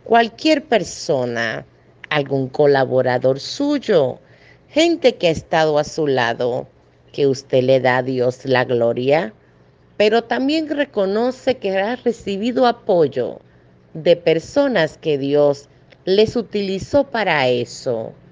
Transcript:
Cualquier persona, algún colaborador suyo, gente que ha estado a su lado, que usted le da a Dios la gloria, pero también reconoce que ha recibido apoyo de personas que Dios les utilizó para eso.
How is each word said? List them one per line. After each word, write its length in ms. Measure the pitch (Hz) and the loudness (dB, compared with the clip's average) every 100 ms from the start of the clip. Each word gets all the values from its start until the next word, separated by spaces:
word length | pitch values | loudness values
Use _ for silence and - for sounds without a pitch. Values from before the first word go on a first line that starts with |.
Cualquier 600 | - 233 233 - 311 294 | 0 2 2 0 0 0
persona, 1040 | - 220 160 - - 143 123 117 113 143 - _ _ _ - | 0 -2 -2 -8 -4 -2 -2 -2 -4 -6 -10 _ _ _ -4
algún 400 | 151 135 135 127 | -4 -2 -2 -2
colaborador 880 | - 147 139 127 127 127 123 127 135 | 2 2 4 2 0 0 0 0 -2
suyo, 840 | - - 285 294 220 180 131 - _ _ - _ _ | -4 -4 -2 -2 0 2 2 -2 _ _ -20 _ _
gente 460 | 285 339 311 247 - | 0 0 2 0 2
que 120 | 170 | 0
ha 40 | |
estado 460 | 160 - 170 156 147 | -2 -2 0 2 0
a 60 | |
su 220 | 147 - 151 | -2 -4 -2
lado, 600 | 127 117 117 123 127 139 _ _ _ _ | 0 0 -2 -2 -4 -8 _ _ _ _
que 140 | - 139 | -2 0
usted 360 | 127 - 135 | -2 0 0
le 180 | 127 131 | 4 4
da 180 | 127 127 | 4 2
a 40 | |
Dios 440 | 127 127 123 127 135 | 0 -2 -2 -2 0
la 180 | 123 | 0
gloria, 720 | 123 120 117 123 127 151 214 - _ _ _ _ _ - | 2 0 0 0 0 0 0 -10 _ _ _ _ _ -2
pero 260 | 208 233 | 2 2
también 460 | 233 240 269 311 302 | 0 -4 -2 -2 -2
reconoce 880 | 285 285 208 190 208 240 254 - 240 | -4 -4 -2 -2 -2 -2 -4 -4 -4
que 180 | 196 190 | -2 -2
ha 200 | 202 247 | -2 -4
recibido 720 | 240 220 - 196 233 240 247 | -4 -6 -6 -4 -4 0 0
apoyo 760 | 240 - 175 147 127 104 62 - _ _ _ _ | 0 0 2 2 0 -6 -8 -18 _ _ _ _
de 240 | 160 160 170 | -4 2 2
personas 800 | 165 160 - 285 285 214 156 - | 2 0 0 0 0 2 -2 -2
que 220 | 156 143 | -4 -2
Dios 500 | 139 143 147 139 - _ _ - - | 0 2 2 0 -8 _ _ -10 0
les 300 | 196 220 247 | 2 2 0
utilizó 680 | 190 214 196 190 - 285 | -4 -4 -4 -6 -2 0
para 440 | 277 233 190 151 131 | 0 -2 0 2 2
eso. 680 | 123 120 - 135 113 113 - - | 0 -4 -8 -6 -6 -8 -14 -20